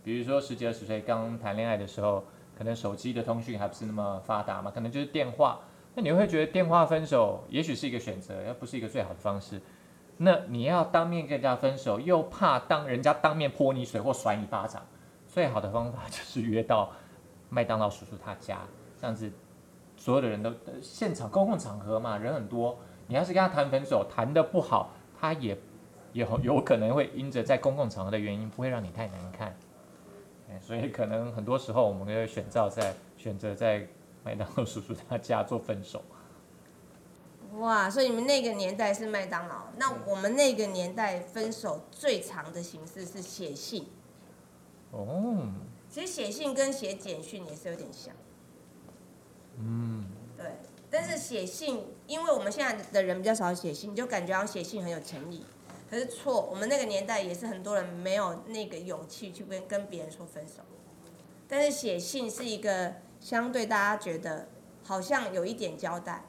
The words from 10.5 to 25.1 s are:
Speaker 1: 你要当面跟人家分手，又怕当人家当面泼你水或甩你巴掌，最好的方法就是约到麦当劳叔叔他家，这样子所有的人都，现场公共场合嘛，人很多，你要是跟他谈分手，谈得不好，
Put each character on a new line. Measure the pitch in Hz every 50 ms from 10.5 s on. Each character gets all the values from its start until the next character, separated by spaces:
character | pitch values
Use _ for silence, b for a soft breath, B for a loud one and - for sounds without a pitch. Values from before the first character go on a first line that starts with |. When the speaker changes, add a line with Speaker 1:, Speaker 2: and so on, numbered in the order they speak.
Speaker 1:
你 | 120 120 117
要 | 139 175 180 160
当 | - - 170 165 170
面 | 175 170
跟 | 156 139
人 | 147 135
家 | 120 135 123
分 | 123 - 135 135 135
手， | - 127 104 107
又 | 131 170 180 165 156
怕 | - - - 196 170 139 123
当 | - - 175 151 147
人 | 139 127 117
家 | 113 139 -
当 | - - 160 151
面 | 160 156 139
泼 | - - 147 135
你 | 135 131 120
水 | 110 - 110
或 | 101 -
甩 | 131 - - 113 104
你 | 104 104
巴 | 95 - 107 98 113
掌， | - 104 - - B B B B B B B
最 | - - 180 175 143
好 | 120 107
的 | 101 98
方 | 101 117 117 120
法 | 120 123 - -
就 | - -
是 | - - - 127
约 | 110 117 110 113
到 | 110 - 120 110 101 95 B B B B B B B - - - - -
麦 | - 123 117
当 | 104 113 110
劳 | 107 104
叔 | 101 - -
叔 | 98 107 98 -
他 | - 98
家， | - - - 98 95 92 95 - - - - - -
这 | - 123
样 | 110
子 | 104 110 107 98 - - - - - - - - - - - -
所 | - - - 123
有 | 139
的 | 135 117
人 | 107 104 107
都， | 113 117 117 - - - 127
现 | - - - - - 202 160
场 | - 123 107
公 | - 196 196
共 | 202 226 170
场 | - 117 101 107
合 | 95 104 110 110
嘛， | 117 120 107 101
人 | 107 123 151
很 | 147 113 98
多， | 117 117 120 120 123 B B B B B B -
你 | 117
要 | 135 170
是 | 180
跟 | 180 190
他 | 190 180
谈 | - 147 143 139
分 | 131 135 139
手， | 131 139 117 - - -
谈 | - 117 120 147
得 | 160 160
不 | - - 185
好， | 151 - 123 101 98 - - - - -